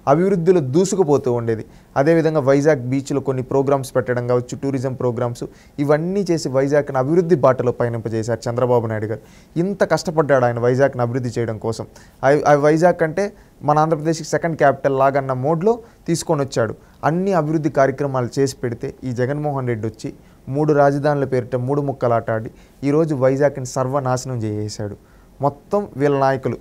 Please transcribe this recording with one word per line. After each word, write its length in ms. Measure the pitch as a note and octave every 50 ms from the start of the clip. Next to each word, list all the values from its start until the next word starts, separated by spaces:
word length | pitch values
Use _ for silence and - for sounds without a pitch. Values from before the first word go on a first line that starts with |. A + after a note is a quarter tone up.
| - -
అభివృద్ధిలో 520 | C#3 D#3 F3+ G3 G3 F#3 E3 E3+ F#3+ F3+
దూసుకుపోతూ 720 | D3 B2+ B2+ D#3+ G3 G3 - F#3+ F#3+ D3 D3 C3 C3+ B2+ A#2+
ఉండేది. 320 | A#2+ A#2 A2+ A2+ G#2+ - - - - - _ -
అదేవిధంగా 440 | C3+ C#3 D3+ E3 E3 D#3 D#3+ D#3 D#3
వైజాగ్ 400 | C3+ C3 C#3 C#3+ C#3+ D#3 D#3 C#3
బీచ్లో 400 | A#2+ B2 B2+ C#3 C3 - D3 C3+
కొన్ని 220 | C3 - C3 B2+ B2+
ప్రోగ్రామ్స్ 540 | - - C3+ C#3 C3 C#3+ C3+ C3 B2 -
పెట్టడం 320 | C3 A#2+ B2 B2 B2 A#2+ A#2+
కావచ్చు, 300 | B2 B2 B2 - - -
టూరిజం 360 | - C3+ C3+ C3+ A#2+ C3+ B2+
ప్రోగ్రామ్స్, 500 | B2 B2 B2 A#2+ A2+ A#2+ A#2+ A#2+ - - C#3+ - - - - _ -
ఇవన్నీ 480 | D3 C#3 D3+ D3 D#3+ F3 F#3 G3+ G3+ E3+
చేసి 180 | F3 D#3 D#3 D#3
వైజాగ్ని 500 | B2+ C3+ C3+ C#3+ C#3+ D3 C#3+ - C3+ C3
అభివృద్ధి 380 | C3 C3+ D#3+ F3 F#3 E3 F3+
బాటలో 360 | D3 B2 C3+ B2+ B2+ B2 A#2+ A#2+
పయనింపజేశారు 800 | - B2 A#2+ A#2 A#2 G#2+ A#2 G#2+ A2+ A2 A2+ A#2 A2 - B2
చంద్రబాబు 360 | A#2 A#2 C3 B2 B2 A#2+ A2+
నాయుడు 200 | A#2 A2 G#2+ G#2+
గారు. 140 | G#2 A2 G#2+ - - - - - - - D#3
ఇంత 320 | E3+ F#3+ G3+ G3 G#3 -
కష్టపడ్డాడు 540 | E3 D#3 - - D#3+ D#3 D#3+ C3+ C#3+ C3 B2
ఆయన 140 | A#2+ A#2+ A#2+
వైజాగ్ని 440 | A#2 B2 B2+ B2+ C#3 C3+ - B2+ B2
అభివృద్ధి 280 | A#2 A#2+ C3+ B2 B2 G#2+ A#2+
చేయడం 200 | A#2 A2 A2+ G#2+
కోసం. 280 | - A2 A2+ - A2 - - - - - - - -
ఆ, 160 | C3 C#3+ D3+ - -
ఆ 60 | D3
వైజాగ్ 480 | D3 C#3 D3+ D#3 D#3+ E3 F3+ F3 F3 E3+
అంటే 300 | D#3+ D3+ F3+ G3+ G3+ G3+ - - _ _ - -
మన 160 | C#3 D3+ D3+
ఆంధ్రప్రదేశ్కి 460 | D#3 D#3+ D#3+ D3+ D3 D#3+ E3 D#3 D#3
సెకండ్ 320 | - - D3+ - E3+ D#3+
క్యాపిటల్ 420 | C#3 D3+ C#3+ C3+ C3 - C#3+ C#3 C3+
లాగన్న 340 | C3+ C#3 C3+ C#3+ C3+ C3 C3
మోడ్లో 460 | B2+ B2+ C#3+ E3 E3 E3 G#3+ A#3 A#3+ - - - _ -
తీసుకొని 360 | - E3+ D#3+ - - E3+ D3 C#3
వచ్చాడు. 320 | - - C#3 A#2 G#2+ A2+ - - - - _ -
అన్ని 280 | C#3 D#3 F3 F#3 G3 G3
అభివృద్ధి 380 | F3 D3+ D3 D#3+ E3 D3 D#3
కార్యక్రమాలు 580 | B2+ D3 C3+ C3+ C3+ C3 D3 C#3+ C3 C3 B2 A2+ - C#3+
చేసి 180 | C#3 C3+ B2+
పెడితే 380 | - - B2 A2+ A2 - C#3 C3+ - -
ఈ 80 | C3 B2
జగన్మోహన్ 560 | A2 B2+ B2 C#3+ D3 D3+ D3+ C#3+ C3+ B2+ B2
రెడ్డి 200 | A#2+ A2 G#2 A2+
వచ్చి 260 | A2 - - C#3 C#3 - - - - _ - -
మూడు 240 | C3 C#3 D3+ D3+ D#3
రాజధానుల 520 | C#3+ C#3+ C#3+ C#3+ D3 C#3 D3 D3 C#3+ C#3
పేరిట 320 | C3 C3 B2+ A#2+ - -
మూడు 260 | B2+ B2 B2 C#3+ C#3+ C#3+
ముక్కలాట 480 | C#3+ C3 - - B2 A#2+ A#2 A2 -
ఆడి 200 | A#2 A2 A2 B2 - - - - _ - -
ఈరోజు 300 | C#3 C#3+ D3+ E3 D#3 D3+
వైజాగ్ని 520 | C3 B2+ C3 C3+ C3+ D3 C#3+ - C#3 C3
సర్వనాశనం 760 | B2 - C#3 C3 B2+ C3 C#3+ C3 B2+ B2+ B2+ B2+ B2+ B2+ A#2+ A2
చేసేశాడు. 540 | G#2+ G#2 G#2 G#2 G#2+ - - A2 G#2 G2+ - _ _ _ - - - _ -
మొత్తం 480 | C3 C#3+ C#3 - - - - G3+ G#3 G3 -
వీళ్ళ 220 | B2+ C#3 D3 C#3+ C#3
నాయకులు 380 | C3+ C3+ C3+ C3 C3 C3 A2+ -